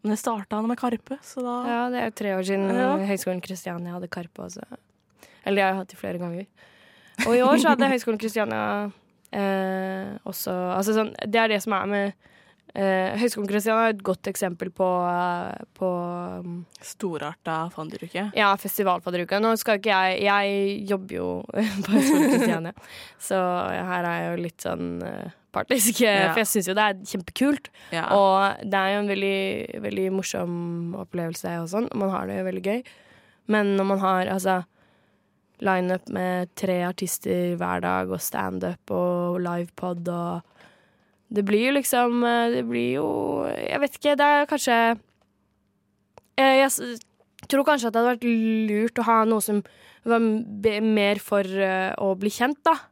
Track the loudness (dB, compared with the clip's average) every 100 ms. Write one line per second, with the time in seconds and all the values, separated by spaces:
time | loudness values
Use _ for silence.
0 | 0 -2 -2 -4 -4 -4 -2 -2 -4 -4
1 | -8 -14 -12 -8 -6 -4 -4 -2 -2 -4
2 | -6 -4 -4 -2 0 0 0 2 2 0
3 | 0 -2 -4 -6 -8 -10 -8 -8 -8 -10
4 | -10 -10 -12 -14 -14 -14 -16 -20 _ _
5 | _ _ -20 _ -2 2 2 0 -6 -12
6 | -10 -8 -6 -8 -12 _ -20 _ -20 _
7 | -18 -4 2 4 6 6 6 4 4 2
8 | 0 -4 -2 -2 -2 -2 -2 -2 -4 -10
9 | _ _ _ -4 0 0 -2 -2 -4 -6
10 | -8 -10 -10 -8 -6 -4 -2 -2 2 0
11 | 0 -4 -2 2 2 0 0 -2 0 -2
12 | -2 -6 _ _ _ _ -12 -2 0 2
13 | 0 0 -2 -2 -2 0 2 2 2 0
14 | -2 -2 -4 -4 -4 -4 -10 0 0 2
15 | 0 0 0 -2 -6 -10 -14 -4 -2 -2
16 | -4 -6 -8 -10 -10 -10 -12 -20 -20 -8
17 | -6 -4 -8 -8 -6 -4 -4 -8 -12 -12
18 | -8 -6 -4 2 2 2 -2 0 2 2
19 | -2 -4 0 0 2 2 0 0 2 2
20 | 2 2 2 4 2 0 0 -2 -2 -4
21 | -4 -6 -4 -6 -4 -2 -2 -2 2 4
22 | 6 6 6 4 2 0 -4 -12 -20 -18
23 | -20 -14 -2 0 0 0 -2 -4 -4 -2
24 | -2 -2 -4 -4 -6 -8 -6 -4 -6 -6
25 | -8 -10 -12 -16 _ -6 -2 2 2 4
26 | 4 4 4 2 0 0 0 2 0 0
27 | -8 -8 -8 0 2 0 -6 -20 -6 -4
28 | 2 4 6 6 2 0 -2 0 2 0
29 | 0 0 0 0 -2 -4 -6 -8 -6 -2
30 | -2 -2 -4 -4 -4 -4 -4 -6 -6 -8
31 | -8 -6 -6 -6 -6 -6 -4 -4 -2 -2
32 | -2 -2 -4 -4 -4 -4 -4 -4 -6 -20
33 | _ -20 _ _ -2 2 2 2 2 2
34 | 2 2 0 0 0 0 -2 _ _ _
35 | _ _ _ _ _ _ 0 2 0 -2
36 | -4 -4 -2 -2 -4 -4 -2 0 -2 -4
37 | -6 -4 -2 0 0 -2 -2 -2 0 0
38 | -2 -4 -4 -4 -4 -4 -6 -6 -4 -2
39 | 0 0 -2 -2 -2 -4 -6 -8 -6 -6
40 | -6 -4 -4 -6 _ _ -20 _ _ _
41 | _ _ _ -2 2 4 4 2 2 2
42 | 2 2 2 2 2 0 -2 -2 0 0
43 | 0 -2 -2 -2 -4 -4 -4 -2 -2 0
44 | 0 4 4 4 2 -2 2 4 4 2
45 | _ _ _ _ _ _ _ _ _ _
46 | _ -20 _ 4 6 6 4 0 -6 -10
47 | -16 _ _ -20 0 4 4 2 2 2
48 | 2 2 2 2 2 2 2 2 0 0
49 | 4 4 4 2 2 -2 -2 -20 -20 -10
50 | 0 4 4 0 -4 0 0 2 4 4
51 | 4 2 2 0 2 0 2 2 -2 0
52 | 0 0 -2 2 0 2 2 2 -2